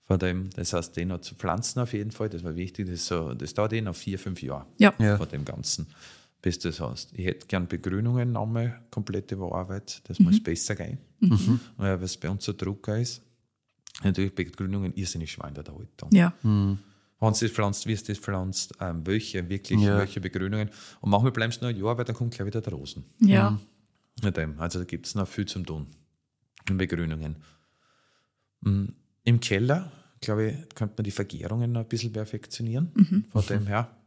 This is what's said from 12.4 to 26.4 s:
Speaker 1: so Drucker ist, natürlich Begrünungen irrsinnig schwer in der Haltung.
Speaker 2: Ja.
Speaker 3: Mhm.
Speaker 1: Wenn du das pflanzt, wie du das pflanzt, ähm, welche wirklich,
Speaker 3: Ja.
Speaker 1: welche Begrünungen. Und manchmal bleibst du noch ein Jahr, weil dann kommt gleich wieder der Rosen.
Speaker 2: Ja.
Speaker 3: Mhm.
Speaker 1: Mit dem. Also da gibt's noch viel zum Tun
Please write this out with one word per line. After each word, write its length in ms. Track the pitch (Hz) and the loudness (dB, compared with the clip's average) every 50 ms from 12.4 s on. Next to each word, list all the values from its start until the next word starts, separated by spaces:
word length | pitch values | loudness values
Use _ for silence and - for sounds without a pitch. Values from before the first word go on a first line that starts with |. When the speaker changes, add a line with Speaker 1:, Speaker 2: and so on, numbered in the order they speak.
| - | -4
Speaker 1:
so 100 | - 98 | -6 -6
Drucker 440 | - 95 95 101 - - - 104 110 | -4 -4 -4 -4 -4 -4 -4 -2 -2
ist, 220 | 120 120 - - _ _ _ _ _ _ _ _ _ _ _ _ _ - - - - | -2 -2 -6 -10 _ _ _ _ _ _ _ _ _ _ _ _ _ -20 -18 -2 0
natürlich 320 | 95 92 92 95 98 - | 0 2 2 0 -2 0
Begrünungen 600 | - 90 87 82 - 98 92 98 101 98 90 - | -4 -6 -6 -4 -6 -4 -4 -2 -2 -2 -4 -4
irrsinnig 360 | - 95 87 - 82 82 76 - | -4 -4 -4 -4 -6 -6 -8 -8
schwer 160 | - - 73 | -10 -12 -10
in 60 | 71 | -10
der 100 | 73 73 | -12 -12
Haltung. 440 | - - - - - _ - - 151 214 | -14 -14 -16 -16 -18 _ -14 4 6 8
Speaker 2:
Ja. 200 | 190 175 175 175 - - | 8 8 6 2 0 2
Speaker 3:
Mhm. 360 | 113 107 101 101 98 98 101 - _ _ _ _ _ _ _ | 4 4 6 4 4 2 -2 -4 _ _ _ _ _ _ _
Speaker 1:
Wenn 140 | - 110 104 | 2 2 4
du 80 | - | 4
das 100 | 113 110 | 0 0
pflanzt, 360 | - - 107 101 98 - - | 0 0 0 0 0 -2 -2
wie 80 | 110 110 | -2 -4
du 60 | 101 - | -4 -2
das 140 | - 104 101 | -6 -6 -6
pflanzt, 560 | - - 101 92 92 95 92 - - - - _ | -4 -4 -4 -2 -4 -4 -4 -6 -6 -6 -8 _
ähm, 220 | 98 90 82 85 78 | -6 -6 -4 -4 -2
welche 420 | 87 98 110 107 - - 95 87 87 | 0 0 0 -2 -2 -6 -6 -4 -4
wirklich, 320 | 98 98 - - - 110 | -6 -6 -2 2 4 4
Speaker 3:
Ja. 160 | 104 101 101 101 | 6 6 4 4
Speaker 1:
welche 220 | 98 95 - 101 | 2 0 -2 -6
Begrünungen. 480 | 92 92 - 92 92 98 104 107 107 104 - - - - - _ | -6 -4 -4 -2 -2 -2 -2 -2 -2 -4 -6 -12 -20 -20 -16 _
Und 100 | - 101 | 0 2
manchmal 220 | 101 101 117 131 123 | 4 4 4 4 2
bleibst 300 | 117 113 113 117 - 123 | 2 0 0 -2 -4 -4
du 20 | |
noch 60 | 123 117 | -4 -4
ein 20 | 98 95 | -2 0
Jahr, 140 | 110 120 | -2 0
weil 80 | 120 123 | -2 -2
dann 100 | 113 110 | -4 -4
kommt 200 | - 120 117 - | -4 -4 -4 -4
gleich 120 | - 98 | -4 -6
wieder 140 | 101 101 117 | -4 -4 -4
der 140 | 107 - 92 | -6 -4 -8
Rosen. 300 | 67 71 - - - - - _ _ | -8 -10 -12 -12 -14 -16 -16 _ _
Speaker 2:
Ja. 320 | 226 196 196 190 98 101 107 | 8 8 10 8 8 6 2
Speaker 3:
Mhm. 80 | 104 - - _ _ _ _ _ _ _ _ _ - - | 0 -4 -10 _ _ _ _ _ _ _ _ _ -2 -2
Speaker 1:
Mit 140 | 101 87 | 0 0
dem. 240 | - 80 78 73 73 | 0 -2 -2 -4 -4
Also 200 | 82 85 - 92 | -4 -2 -2 -4
da 40 | 90 | -4
gibt's 300 | - - 82 - - - | -4 -8 -8 -8 -6 -2
noch 120 | 104 98 | -2 -4
viel 200 | - - - 101 | -2 -2 -4 -4
zum 180 | - - 98 87 | -4 -4 -6 -6
Tun 220 | - 80 78 71 69 - _ _ _ _ _ _ _ _ _ | -6 -6 -8 -8 -10 -14 _ _ _ _ _ _ _ _ _